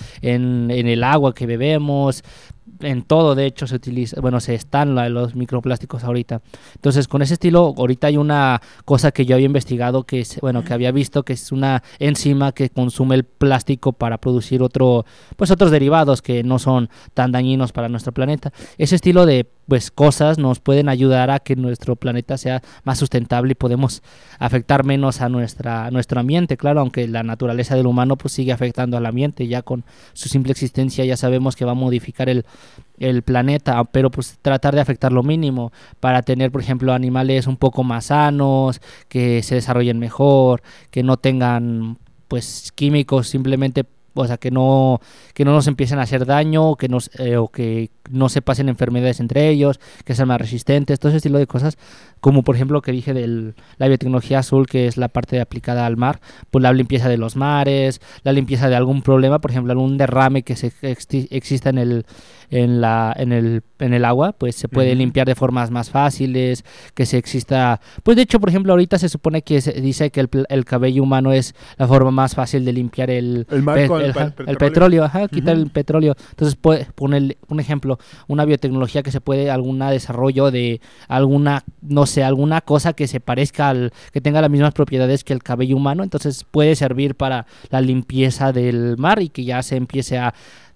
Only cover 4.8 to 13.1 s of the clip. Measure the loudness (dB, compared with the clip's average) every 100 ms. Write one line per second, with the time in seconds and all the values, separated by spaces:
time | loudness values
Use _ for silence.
4.8 | 2 0 0 -2 -4 -6 -6 -4 -4 -4
5.8 | -6 -8 -4 -4 -4 -8 -10 -20 -20 -4
6.8 | 0 2 0 0 0 0 2 4 4 2
7.8 | -2 0 0 0 0 2 2 0 -4 -16
8.8 | 0 2 2 0 2 2 2 0 -2 -4
9.8 | -2 -2 -4 -6 -6 -6 -4 -4 -4 -2
10.8 | 0 0 0 -2 -4 -6 -6 -4 -2 -2
11.8 | -4 -4 -2 0 0 0 0 -2 -4 -2
12.8 | -4 -2 2